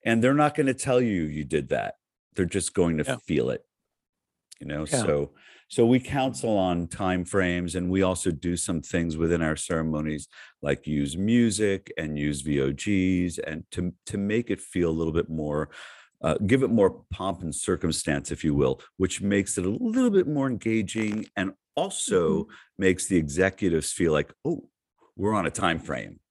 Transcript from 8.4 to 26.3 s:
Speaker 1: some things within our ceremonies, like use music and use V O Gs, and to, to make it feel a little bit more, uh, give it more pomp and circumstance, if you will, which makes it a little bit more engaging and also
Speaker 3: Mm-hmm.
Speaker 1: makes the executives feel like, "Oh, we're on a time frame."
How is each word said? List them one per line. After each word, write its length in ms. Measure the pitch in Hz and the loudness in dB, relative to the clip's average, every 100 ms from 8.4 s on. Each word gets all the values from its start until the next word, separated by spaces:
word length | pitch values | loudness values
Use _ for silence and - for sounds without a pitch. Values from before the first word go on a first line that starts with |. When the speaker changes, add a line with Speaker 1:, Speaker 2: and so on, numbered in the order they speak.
| 87 87 | -2 -2
Speaker 1:
some 240 | - 85 | -2 -4
things 360 | - 87 85 78 | -2 -2 -2 0
within 240 | 82 85 | 0 2
our 140 | 80 78 | 0 -2
ceremonies, 720 | - 82 80 76 76 76 - - - _ | -2 -2 0 -2 -2 -6 -8 -20 -20 _
like 240 | 71 69 - | -2 -2 -2
use 300 | 73 69 80 | -2 -2 -2
music 760 | 101 120 117 104 107 98 - - | 2 4 4 2 0 0 -4 -8
and 220 | 78 76 | -4 -2
use 220 | 73 71 | -2 -2
V 180 | 73 71 | 0 0
O 100 | 67 | 0
Gs, 680 | 71 - 98 92 90 90 82 | 0 0 2 4 2 0 -4
and 240 | - 80 - | -8 -8 -8
to, 220 | - 90 - - | -4 -4 -6 -8
to 100 | 101 | -4
make 340 | 101 110 117 | 0 -2 -2
it 80 | 98 | -6
feel 280 | - 92 85 | -4 0 0
a 20 | |
little 220 | 82 82 | 0 0
bit 160 | 80 80 | 0 -2
more, 400 | 80 73 73 73 - - - - _ | -4 -2 -2 -4 -10 -20 -20 -20 _
uh, 160 | 76 76 98 | -2 0 2
give 160 | 127 | 2
it 80 | 131 | 4
more 340 | 113 95 - _ | 4 4 2 _
pomp 320 | - 95 87 | -8 -6 -6
and 140 | 85 73 | -8 -6
circumstance, 760 | - 90 82 78 - 71 - | -4 -2 -2 -2 -2 -4 -4
if 120 | - | -4
you 100 | 78 | 0
will, 280 | 71 67 65 - - | 2 2 0 -8 -2
which 240 | 92 - | -2 -2
makes 360 | 98 98 95 - | 0 0 0 -2
it 80 | 92 | -2
a 40 | |
little 420 | 123 240 240 247 | -2 0 2 4
bit 160 | 196 135 | 4 2
more 200 | 147 135 | 0 -2
engaging 760 | 113 113 113 95 110 107 107 - - | -2 0 0 0 -2 -2 -4 -6 -4
and 180 | 95 - _ - | -4 -6 _ -4
also 680 | 190 - - 95 82 80 | -4 -4 0 2 4 0
Speaker 3:
Mm-hmm. 80 | - - - - | -2 -12 -20 0
Speaker 1:
makes 300 | 95 90 - | 2 2 2
the 80 | 92 | 0
executives 720 | 76 73 95 - 98 80 - | 0 2 0 2 0 0 -2
feel 180 | - 85 | 0 2
like, 220 | 76 73 - | 2 0 -6
"Oh, 240 | 143 175 - _ _ _ _ - | -4 -4 -8 _ _ _ _ -4
we're 180 | 98 | 0
on 120 | 107 85 | 0 -2
a 60 | |
time 280 | - 92 80 | 0 0 0
frame." 400 | 80 64 50 50 _ | -4 -8 -8 -16 _